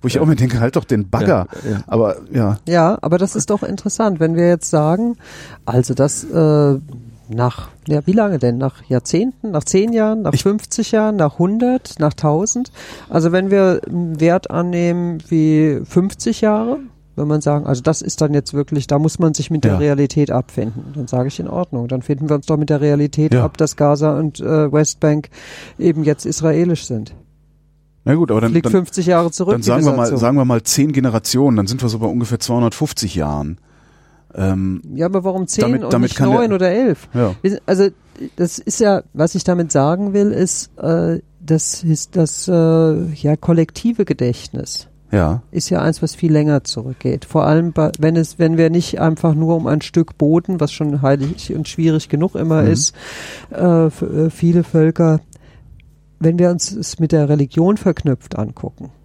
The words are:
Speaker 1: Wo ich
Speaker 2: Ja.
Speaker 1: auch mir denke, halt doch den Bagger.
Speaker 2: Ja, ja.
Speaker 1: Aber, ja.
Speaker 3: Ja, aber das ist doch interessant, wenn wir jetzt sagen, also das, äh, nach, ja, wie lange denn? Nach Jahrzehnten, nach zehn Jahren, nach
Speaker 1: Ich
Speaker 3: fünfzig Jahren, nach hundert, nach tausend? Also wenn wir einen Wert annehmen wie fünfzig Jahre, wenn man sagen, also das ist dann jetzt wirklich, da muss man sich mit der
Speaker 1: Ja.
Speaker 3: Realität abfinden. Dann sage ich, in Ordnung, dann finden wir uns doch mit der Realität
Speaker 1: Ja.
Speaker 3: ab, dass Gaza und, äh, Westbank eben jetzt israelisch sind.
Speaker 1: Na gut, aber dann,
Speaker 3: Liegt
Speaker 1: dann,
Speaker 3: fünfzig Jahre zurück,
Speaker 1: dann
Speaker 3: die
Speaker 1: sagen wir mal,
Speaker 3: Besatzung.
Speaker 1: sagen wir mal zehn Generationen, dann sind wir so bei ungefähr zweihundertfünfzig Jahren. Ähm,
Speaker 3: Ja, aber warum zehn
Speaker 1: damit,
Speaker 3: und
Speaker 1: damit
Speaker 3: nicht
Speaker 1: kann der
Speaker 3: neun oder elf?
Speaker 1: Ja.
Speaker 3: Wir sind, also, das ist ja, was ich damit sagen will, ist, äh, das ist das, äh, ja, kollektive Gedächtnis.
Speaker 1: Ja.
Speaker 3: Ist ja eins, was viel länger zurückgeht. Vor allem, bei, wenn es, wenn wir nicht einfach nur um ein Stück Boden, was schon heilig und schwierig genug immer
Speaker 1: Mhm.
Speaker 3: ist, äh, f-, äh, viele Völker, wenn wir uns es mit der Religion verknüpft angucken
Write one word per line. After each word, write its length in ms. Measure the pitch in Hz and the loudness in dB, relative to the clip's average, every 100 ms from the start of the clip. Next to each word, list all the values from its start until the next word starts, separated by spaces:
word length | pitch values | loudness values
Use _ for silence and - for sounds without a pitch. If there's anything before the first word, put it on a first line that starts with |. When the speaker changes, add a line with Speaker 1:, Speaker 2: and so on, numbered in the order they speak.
Speaker 1:
Wo 60 | 127 | -2
ich 60 | |
Speaker 2:
Ja. 60 | 131 | 2
Speaker 1:
auch 40 | 156 | 2
mir 100 | 139 | 2
denke, 240 | 127 117 | 2 2
halt 160 | 117 135 | 0 -2
doch 80 | |
den 240 | - 107 95 | 0 -2 0
Bagger. 360 | 113 104 127 90 - | 0 2 2 0 -8
Speaker 2:
Ja, 60 | 123 | -6
ja. 100 | 101 - | -6 -2
Speaker 1:
Aber, 300 | 110 107 - 90 | 0 0 -2 -4
ja. 260 | 131 104 101 - | -2 0 -2 0
Speaker 3:
Ja, 320 | 175 165 220 | 2 2 0
aber 160 | - 170 | 0 0
das 180 | 196 220 | 0 -4
ist 140 | - | -2
doch 120 | 208 | -2
interessant, 560 | - 202 202 - 220 165 | -4 -6 -6 -2 -2 0
wenn 140 | 165 | 0
wir 140 | 165 175 | 2 2
jetzt 220 | 175 - | 2 0
sagen, 460 | 160 151 180 240 233 - - - - - | 0 2 0 -2 -4 -14 -20 -20 -14 -2
also 280 | 123 123 | 0 0
das, 300 | 123 143 - | 0 0 -2
äh, 540 | 320 165 156 151 143 135 147 120 117 113 - | -4 2 4 4 4 2 -4 -18 -18 -20 -8
nach, 400 | 113 123 - - - - | -2 -2 -4 -16 -14 -4
ja, 200 | 147 147 | -2 2
wie 60 | |
lange 260 | 208 208 160 | 2 2 0
denn? 200 | 123 120 | 0 0
Nach 240 | 135 - - | -4 -6 -4
Jahrzehnten, 600 | 127 - 165 254 - 220 | -4 0 -2 -2 -4 -6
nach 120 | 156 | -4
zehn 280 | - 190 220 | 0 0 2
Jahren, 300 | 233 214 220 | 0 0 0
nach 100 | 185 | -2
Speaker 1:
Ich 100 | - | 0
Speaker 3:
fünfzig 480 | 196 208 - - 214 | 0 -2 -4 -6 0
Jahren, 240 | 220 214 208 | 0 2 2
nach 220 | 147 - | 0 0
hundert, 560 | 180 220 247 254 - - | 0 2 0 0 -4 -2
nach 160 | 151 | -2
tausend? 580 | - 156 156 214 240 262 - - - - | 0 0 0 -2 -4 -8 -12 -20 -20 -4
Also 220 | 165 165 | 0 2
wenn 200 | 180 190 | 2 2
wir 300 | 196 190 175 - | 4 4 2 -2
einen 320 | 175 170 156 | -4 -4 0
Wert 300 | 165 180 - | 2 2 0
annehmen 680 | 165 175 175 175 175 175 160 - | -4 -2 0 0 0 -4 -6 -2
wie 520 | 165 156 156 156 139 | 0 4 4 2 0
fünfzig 560 | - 175 196 - 233 220 | 0 0 0 -4 -4 0
Jahre, 380 | 214 214 226 285 262 _ _ - | 0 0 -2 -6 -8 _ _ -6
wenn 120 | 147 | -2
man 120 | 151 | 0
sagen, 260 | 147 147 147 | 0 -2 -2
also 160 | 127 | -2
das 180 | 139 160 | 0 -2
ist 200 | - - | -6 -2
dann 120 | 151 | 0
jetzt 220 | 147 - | 0 -2
wirklich, 320 | 143 143 151 - | -6 -2 -4 0
da 120 | 143 | 0
muss 200 | 156 - | 0 0
man 160 | 165 | -2
sich 160 | 151 139 | 0 -4
mit 140 | 160 | 0
der 80 | 120 | 2
Speaker 1:
Ja. 60 | 95 | 2
Speaker 3:
Realität 520 | 147 143 139 156 143 | 2 2 0 0 0
abfinden. 540 | 127 - - 110 113 135 | -2 -4 -6 -6 -8 -12
Dann 120 | 143 123 | -10 -4
sage 200 | 123 127 | -2 -4
ich, 100 | - | -6
in 100 | 139 | -6
Ordnung, 400 | 175 180 127 120 | -6 -6 -6 -4
dann 120 | 127 | -6
finden 260 | - 143 151 | -4 -4 0
wir 60 | 147 | -2
uns 100 | - | 0
doch 100 | 151 | -2
mit 140 | 151 | 0
der 100 | 147 | 0
Realität 540 | 147 143 147 151 156 | 2 2 0 0 2
Speaker 1:
Ja. 100 | 127 | 2
Speaker 3:
ab, 140 | 127 - | 0 0
dass 180 | 156 - | -2 2
Gaza 420 | 147 147 156 147 | 0 2 0 0
und, 220 | 156 - | -4 -4
äh, 320 | - 156 151 | -2 0 2
Westbank 560 | 147 151 - 156 151 - - - - - - | 2 0 0 0 0 -4 -20 -20 -20 -18 -2
eben 260 | 180 156 | 0 2
jetzt 200 | 151 143 | 0 0
israelisch 640 | - 160 160 156 175 165 - | -4 -2 0 2 2 -2 -4
sind. 280 | 117 - - _ _ _ _ _ _ _ _ - | -8 -8 -18 _ _ _ _ _ _ _ _ 0
Speaker 1:
Na 80 | |
gut, 160 | 151 160 | 2 2
aber 100 | 107 | 2
dann, 140 | 113 | 2
Speaker 3:
Liegt 100 | 165 | 0
Speaker 1:
dann, 80 | 190 | 2
Speaker 3:
fünfzig 320 | 196 175 - 170 | 0 0 -4 2
Jahre 240 | 170 170 | 2 0
zurück, 220 | - 185 | -2 -2
Speaker 1:
dann 80 | 120 | 0
Speaker 3:
die 60 | 107 | 0
Speaker 1:
sagen 180 | 127 | 2
wir 60 | 147 | 2
mal, 40 | 131 | 2
Speaker 3:
Besatzung. 200 | 117 135 | 0 2
Speaker 1:
sagen 180 | 120 139 | 2 2
wir 80 | 127 | 2
mal 160 | 123 | 0
zehn 300 | - - 147 | 0 0 2
Generationen, 680 | 135 127 110 - 123 143 110 | 2 0 0 -2 0 2 2
dann 80 | 101 | 0
sind 160 | 123 | -2
wir 80 | 123 | -4
so 80 | 110 | -2
bei 80 | 110 | -2
ungefähr 340 | 120 113 117 | -2 -2 -4
zweihundertfünfzig 720 | - 120 117 - 151 - 98 | -2 0 0 0 -6 -4 -4
Jahren. 440 | 85 73 73 73 90 _ _ _ _ _ _ _ | -4 -2 -4 -6 -10 _ _ _ _ _ _ _
Ähm, 460 | - 95 95 95 92 - | -4 -2 0 -2 -4 -8
Speaker 3:
Ja, 120 | 143 165 | -4 -2
aber 180 | 190 | -2
warum 220 | 190 190 185 | -2 -4 -4
zehn 140 | - | 0
Speaker 1:
damit, 220 | 240 254 | 0 0
Speaker 3:
und 80 | 127 | 0
Speaker 1:
damit 180 | 202 - | 0 0
Speaker 3:
nicht 60 | - | 2
Speaker 1:
kann 140 | 131 | 2
der 80 | 240 | 4
Speaker 3:
neun 140 | 233 | 2
oder 180 | 190 185 | 2 2
elf? 380 | 202 254 156 - | 2 0 -2 -4
Speaker 1:
Ja. 200 | 165 110 92 | -2 0 0
Speaker 3:
Wir 80 | 190 | -2
sind, 120 | 202 - | -2 -2
also, 220 | 190 196 - _ - - - | 2 2 0 _ -16 -14 -4
das 220 | 175 - | -4 -4
ist 200 | - - | -8 0
ja, 220 | 214 196 - | 2 2 -2
was 220 | - 165 | -2 -2
ich 100 | 185 | 0
damit 280 | - 175 165 | 0 0 2
sagen 400 | 143 139 175 202 | 2 2 0 0
will, 180 | 202 202 | 2 2
ist, 400 | - 185 - - - | 2 -2 -4 -10 -6
äh, 420 | - 165 170 165 _ _ | -2 0 0 -2 _ _
das 380 | 151 160 - - | 0 0 0 -4
ist 340 | 165 156 - 185 | -2 -2 -2 0
das, 300 | 160 - - | 0 -2 0
äh, 560 | 175 165 165 160 156 170 | 2 4 4 2 0 -4
ja, 220 | 151 147 156 | -2 -2 0
kollektive 680 | - 165 160 - 233 233 | 2 2 2 -2 -4 -2
Gedächtnis. 840 | 190 143 123 120 - - - - - _ _ | -2 0 -2 -2 -8 -10 -8 -12 -14 _ _
Speaker 1:
Ja. 320 | 104 78 104 - | 0 2 -2 -4
Speaker 3:
Ist 180 | 175 - | -8 -2
ja 120 | 180 | 0
eins, 180 | - 156 | 0 -2
was 120 | - | -6
viel 160 | - 165 | -2 2
länger 300 | 151 151 143 | 2 2 0
zurückgeht. 600 | - - 123 127 127 - | -2 -10 -10 -6 -4 -4
Vor 200 | - 160 | -2 0
allem, 280 | - 156 170 | 2 2 2
bei, 180 | 160 151 - | 0 -2 0
wenn 160 | 156 | 0
es, 240 | 165 156 - | 2 -2 0
wenn 180 | 165 165 | 0 4
wir 140 | 165 | 2
nicht 300 | 170 165 - | 2 -2 -2
einfach 340 | 160 156 170 | 0 2 0
nur 220 | 151 160 165 | 2 2 0
um 100 | 160 | 0
ein 140 | 151 | -2
Stück 360 | - 170 165 - | 0 -2 -2 0
Boden, 440 | 147 165 175 180 | 2 2 0 -4
was 100 | 147 | -4
schon 300 | - 151 143 | -2 -2 0
heilig 500 | 135 139 139 175 - | 0 0 -2 -6 -8
und 140 | - 151 | -6 -6
schwierig 420 | - 160 156 - | 0 0 0 -2
genug 280 | 147 180 - | -2 -2 -2
immer 260 | 160 156 | 0 2
Speaker 1:
Mhm. 60 | 107 | 4
Speaker 3:
ist, 260 | 117 - - - - - - - | 2 -2 -6 -18 -16 -16 -18 -14
äh, 360 | - 180 165 160 | 0 2 4 2
f-, 160 | - | 0
äh, 280 | 147 151 160 | -4 0 -2
viele 320 | - 170 170 | 2 2 2
Völker, 580 | 170 165 160 160 165 156 - - - - - - - _ _ _ | 2 2 2 4 2 2 -2 -20 -20 -20 -20 -20 -20 _ _ _
wenn 180 | 160 175 | 0 4
wir 120 | 175 | 2
uns 200 | 180 - | 2 -4
es 300 | 202 175 - | -8 -10 -4
mit 100 | 160 | 0
der 180 | 160 143 | 2 2
Religion 480 | 151 139 - 175 214 | 2 2 2 2 2
verknüpft 600 | 190 156 147 127 - - | 0 0 -2 -2 -6 -8
angucken 520 | 110 - - - - - | -6 -8 -14 -12 -18 -18